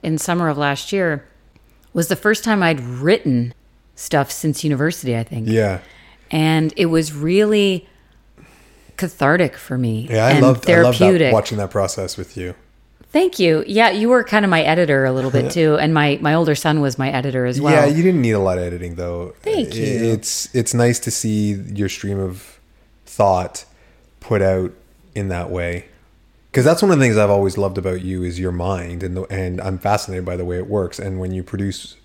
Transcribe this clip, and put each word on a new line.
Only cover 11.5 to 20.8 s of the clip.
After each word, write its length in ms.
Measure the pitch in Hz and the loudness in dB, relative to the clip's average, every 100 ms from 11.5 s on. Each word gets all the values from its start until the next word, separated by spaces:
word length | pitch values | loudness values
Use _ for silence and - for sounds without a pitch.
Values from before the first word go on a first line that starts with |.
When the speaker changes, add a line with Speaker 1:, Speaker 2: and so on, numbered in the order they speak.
| 107 | -4
Speaker 2:
that 120 | 98 | -4
process 460 | 107 95 - 92 - | -2 -2 -4 -8 -8
with 200 | 90 - | -12 -10
you. 180 | 90 90 _ _ _ _ - | -10 -12 _ _ _ _ -4
Speaker 1:
Thank 280 | 302 370 - | 0 0 2
you. 240 | 175 156 - | 2 2 0
Yeah, 220 | 202 226 | 2 2
you 180 | 190 220 | 2 2
were 160 | 247 | 2
kinda 240 | 226 214 202 | 2 0 2
my 140 | 165 | 2
editor 420 | 156 160 170 139 | 2 2 2 2
a 80 | 135 | 2
little 180 | 131 131 | 0 0
bit 200 | 123 127 | 0 0
Speaker 2:
<laughs> 60 | 170 | 0
Speaker 1:
too, 180 | 156 151 | 2 2
and 180 | 156 | 2
my, 240 | 160 147 143 | 2 2 0
my 140 | 151 | 2
older 200 | 160 160 147 | 2 2 0
son 240 | 165 151 | 0 2
was 180 | 143 127 | 0 -2
my 120 | 135 | -2
editor 340 | 135 139 127 123 | -2 -2 -2 -2
as 140 | 127 | 0
well. 120 | 147 | 2
Speaker 2:
Yeah, 140 | 156 143 | 4 4
you 160 | 151 | 4
didn't 200 | 180 175 | 2 2
need 100 | 120 | 2
a 80 | 107 | 2
lot 180 | 95 90 | 2 0
of 60 | |
editing 320 | 87 87 87 85 | -4 -6 -10 -8
though. 380 | 87 87 90 - | -8 -8 -10 -10
Speaker 1:
Thank 300 | - 427 240 | -4 -2 -2
Speaker 2:
I-, 40 | 110 | -4
Speaker 1:
you. 280 | - - 113 | -4 -2 0
Speaker 2:
it's, 400 | 110 - - - | -2 -4 -8 -4
it's 200 | 131 113 | -4 -2
nice 240 | 120 | 2